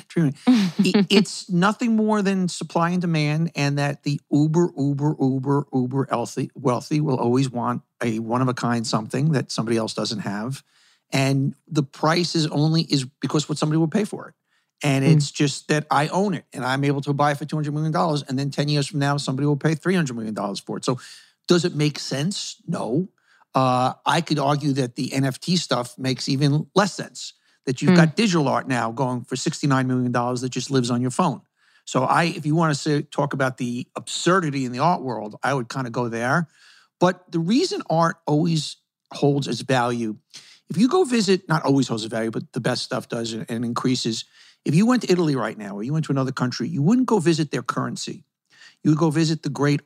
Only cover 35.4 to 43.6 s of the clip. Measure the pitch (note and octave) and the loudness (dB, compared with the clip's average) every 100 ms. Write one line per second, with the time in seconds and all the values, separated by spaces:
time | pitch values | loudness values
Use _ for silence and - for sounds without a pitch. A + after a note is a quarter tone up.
35.4 | B2+ C#3 A#2 C3+ B2+ A#2+ A#2+ A2+ A#2+ D#3+ | -2 -2 -4 -6 -4 -4 -4 -2 0 0
36.4 | D#3+ _ - - _ _ F3 F3+ _ E3+ | -2 _ -20 -20 _ _ 0 0 _ -4
37.4 | E3 B3 F4+ G4+ - D#3+ E3 - - D3+ | 0 0 0 -4 -2 2 2 0 0 0
38.4 | E3+ D#3+ C#3+ - _ _ _ - C#3+ C#3+ | 2 0 -4 -12 _ _ _ 0 0 0
39.4 | C3+ A#2+ - C3 A#2+ A#2+ A2+ G#2 _ - | -2 -6 -2 0 0 -2 -4 -8 _ -20
40.4 | - - _ - B3 F#4 D4+ A#3+ G3 F#3 | -20 -20 _ 0 2 4 2 2 2 2
41.4 | - D#3 C#3 C#3 B2 A2+ A2 A2+ A2+ A#2+ | 2 0 4 2 2 -2 -4 -4 -4 -4
42.4 | - B2+ A#2+ A#2+ - B2 - A#2+ A#2 A2 | -8 -4 -2 -4 -4 -8 -6 -8 -6 -8
43.4 | - A#2 | -6 -6